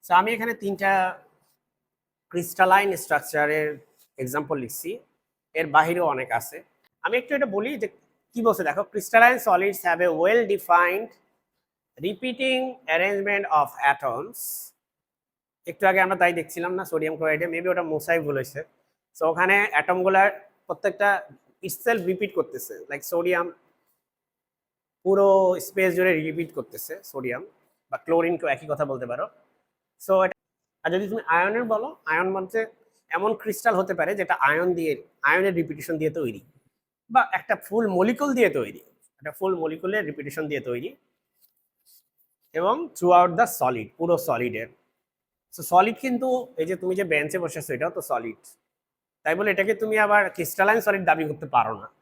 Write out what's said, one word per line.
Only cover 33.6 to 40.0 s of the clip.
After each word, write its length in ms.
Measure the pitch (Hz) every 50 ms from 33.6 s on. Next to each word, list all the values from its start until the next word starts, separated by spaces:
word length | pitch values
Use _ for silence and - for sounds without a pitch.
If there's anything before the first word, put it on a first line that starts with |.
| - 233 214 180
হতে 140 | 190 185 190 165
পারে 120 | 156 165 208 196
যেটা 160 | 180 - 180 - 131 139
আয়ন 200 | 147 160 180 180 175
দিয়ে, 160 | 170 165 156 143 - - _ _ _ - 143
আয়নের 240 | 156 180 190 196 180 170
রিপিটিশন 340 | 160 - 151 156 143 - 165 151
দিয়ে 100 | 156 156 147 165
তৈরি 220 | 147 120 107 95 _ _ _ _ _ _ _ _ _ _ _ _ _ _ 226
বা 80 | 254 226 - - 180
একটা 160 | - - 208 208 -
ফুল 200 | - 196 226 233 202 185
মলিকিউল 340 | 175 185 226 247 - 285 285 262
দিয়ে 120 | 247 226 180 143
তৈরি, 240 | 139 113 101 101 - - _ _ _ _ _ _ _
একটা 120 | 135 151 -
ফুল 160 | - 190 190 185 170
মলিকিউলের 420 | 160 156 156 160 185 185 202 214